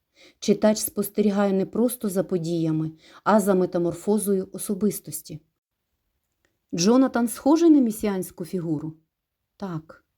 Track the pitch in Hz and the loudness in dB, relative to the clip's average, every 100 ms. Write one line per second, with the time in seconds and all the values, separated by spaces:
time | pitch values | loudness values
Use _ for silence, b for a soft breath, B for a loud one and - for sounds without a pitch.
0 | _ b b b - 202 214 214 - - | _ b b b 0 2 2 2 -4 -6
1 | 202 - 208 196 202 190 185 214 240 - | -6 0 0 2 0 0 -2 0 -2 -2
2 | 214 185 180 185 160 170 160 156 160 B | -4 -2 -2 -4 -2 -2 0 0 -2 B
3 | B B - 214 196 185 180 180 170 170 | B B 2 2 4 2 2 0 -2 -2
4 | - 208 202 196 190 190 - 190 208 - | -2 0 0 -2 -4 -10 -8 -2 -2 -2
5 | - - - 156 - _ _ _ _ _ | -10 -14 -12 -16 -16 _ _ _ _ _
6 | _ _ _ _ _ _ _ 175 185 254 | _ _ _ _ _ _ _ -2 2 4
7 | 262 240 233 - - 320 339 294 233 208 | 2 0 -4 -2 2 4 6 6 4 0
8 | 214 190 180 - 170 185 165 147 156 - | -4 -4 -6 -10 -8 -6 -4 -4 -6 -12
9 | _ _ _ _ _ _ 196 160 - - | _ _ _ _ _ _ -10 -10 -12 -20
10 | _ | _